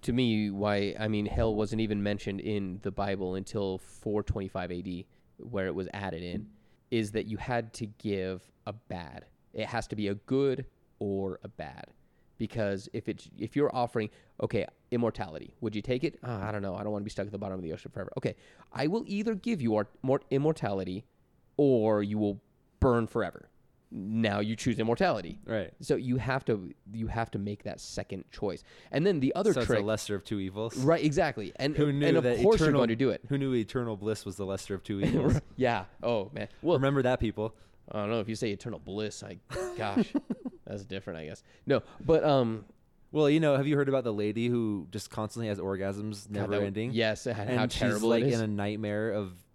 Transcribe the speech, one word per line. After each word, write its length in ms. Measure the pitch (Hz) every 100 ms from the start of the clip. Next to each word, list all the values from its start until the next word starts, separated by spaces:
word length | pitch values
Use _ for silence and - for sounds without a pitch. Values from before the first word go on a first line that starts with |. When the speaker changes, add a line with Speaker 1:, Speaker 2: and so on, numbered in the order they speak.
Speaker 1:
to 100 | -
me, 380 | 123 123 110 107
why, 440 | 98 104 101 101 -
I 80 | 107
mean, 160 | 107
hell 300 | 104 - 113
wasn't 260 | 107 107 110
even 220 | 110 104
mentioned 380 | 101 104 - 98
in 380 | - 104 98 92
the 80 | 101
Bible 440 | 98 101 98 92 92
until 420 | 95 110 98 95
four 440 | - - - 104
twenty-five 480 | 101 - 95 95 90
A 120 | 90
D, 240 | 92 87 - _ _ _
where 280 | - 104 95
it 80 |
was 140 | 82 92
added 280 | 104 98 82
in, 260 | 87 90 - - _ _ _
is 220 | 117 107
that 120 | 107 107
you 120 | 107
had 340 | - 123 113
to 120 | - 107
give 560 | 104 110 98 92 92 - _ -
a 80 |
bad. 500 | 110 _ 90 80 - - _ _
It 100 | - 110
has 180 | 117 -
to 100 | 104
be 120 | 101
a 80 | 101
good 500 | - 131 139 131 135 _ _ _
or 420 | 101 98 98 90
a 40 | -
bad. 380 | - 80 - - - _ _ _ _
Because 540 | 110 117 104 98 -
if 160 | 113 107
it's, 220 | 98 - 50
if 180 | 113 -
you're 180 | 143
offering, 360 | - 120 - 107 - _ _
"Okay, 240 | 117 110 92 _ _
immortality, 640 | 120 117 - 95 80 - -
would 120 | 110
you 60 | 104
take 240 | - 127
it?" 140 | 156 -
"Ah, 240 | 127 113 101
I 60 |
don't 80 | 107
know. 140 | 98
I 80 | 92
don't 100 | 104
wanna 120 | 104
be 60 | 101
stuck 140 | -
at 80 | 101
the 60 | 104
bottom 180 | 101 95
of 60 |
the 100 | 85
ocean 180 | 78 -
forever." 200 | - 95 -
"Okay, 160 | 117 - - - -
I 160 | - 147
will 180 | 208 -
either 280 | 202 214
give 280 | 214 233 220
you 140 | 117 107
our, 100 | 104 -
more 180 | 131 139 -
immortality 760 | 139 147 156 110 98 92 92 - _ _ _ _ -
or 460 | 143 127 110 107
you 160 | 104 107
will 240 | 104 101 _ _ _ _
burn 260 | 139 120 113
forever." 420 | 117 92 - - _ _ _ _
Now 460 | - 98 110 113 101
you 160 | 107 113
choose 220 | - 113
immortality. 600 | 110 120 185 123 85 -
Speaker 2:
Right. 260 | - 110 90 -
Speaker 1:
So 140 | - 131
you 200 | 127 127
have 300 | 110 131 -
to, 260 | 110 90 - -
you 140 | 110 113
have 220 | 110 117
to 60 | 107
make 260 | 101 104
that 140 | - -
second 460 | - - 101 95 -
choice. 320 | - 104 85 - - -
And 160 | - 175
then 140 | 170
the 140 | 131
other 180 | - 208
Speaker 2:
So 80 | 165
it's 80 | 113
a 60 |
Speaker 1:
trick 100 | 113
Speaker 2:
lesser 300 | 104 107 -
of 100 | 101
two 160 | - 107
evils. 380 | 95 95 113 131
Speaker 1:
Right, 260 | 131 165
exactly. 480 | 151 147 160 120 101 -
And, 200 | 139 147
Speaker 2:
Who 160 | 147
knew 140 | 139 143
Speaker 1:
and 100 | 135
of 60 |
Speaker 2:
that 160 | 123 120
Speaker 1:
course 180 | 127 226
you're 100 | 160
Speaker 2:
eternal, 80 | 147
Speaker 1:
going 100 | 117
to 80 | 113
do 140 | 131
it. 100 | 101 -
Speaker 2:
who 80 | 139
knew 160 | 139
eternal 460 | 127 107 131 120 107
bliss 260 | 101 107
was 120 | - 90
the 100 | 98
lesser 280 | 98 -
of 80 | 98
two 160 | - 101
Speaker 1:
<laughs> 40 |
Speaker 2:
evils? 340 | 98 233 135 151 - -
Speaker 1:
Yeah. 280 | 127 113 95 -
Oh, 280 | - 117 95
man. 160 | - 104 -
Well, 160 | 147 160
Speaker 2:
Remember 240 | 135 139
that, 180 | 123 127
people. 340 | 113 101 110 - - - -
Speaker 1:
I 80 | 107
don't 100 | 104
know. 120 | 117
If 100 | 104
you 40 |
say 160 | 110 120
eternal 260 | 101 - 101
bliss, 440 | - 98 107 -
I, 140 | 95 92 _ - 370 359
gosh, 340 | 107 101 214 294 - 220
Speaker 2:
<laughs> 280 | - - -
Speaker 1:
that's 200 | 104 98
different, 320 | 95 98 82
I 80 | 78
guess. 160 | 92 - - -
No, 160 | 131 - -
but, 220 | - 160
um, 400 | 151 139 117 110 - - _ _ -
Speaker 2:
Well, 180 | 151 151
you 120 | 151
know, 180 | 160 135
have 80 | 139
you 100 | 147
heard 140 | 139
about 140 | 135
the 80 | 120
lady 340 | 104 104 107 120
who 380 | 120 113 104 80
just 200 | 104 -
constantly 380 | - 107 - 113
has 100 | 101
orgasms, 720 | 92 95 98 98 107 104 101
Speaker 1:
God, 0 |
that 80 | 101 98
Speaker 2:
never 120 | 104
Speaker 1:
would, 60 | 101
Speaker 2:
ending? 240 | 98 113
Speaker 1:
yes, 340 | 110 110 107 -
and 120 | 107
Speaker 2:
And 200 | 104 123
Speaker 1:
how 100 | 110
Speaker 2:
she's, 100 | -
Speaker 1:
terrible 300 | 107 104 113
Speaker 2:
like, 140 | 117
Speaker 1:
it 40 | 131
is. 120 | 120
Speaker 2:
in 40 |
a 20 | 110
nightmare 640 | 104 101 107 107 104 110
of 220 | 104 98 90 -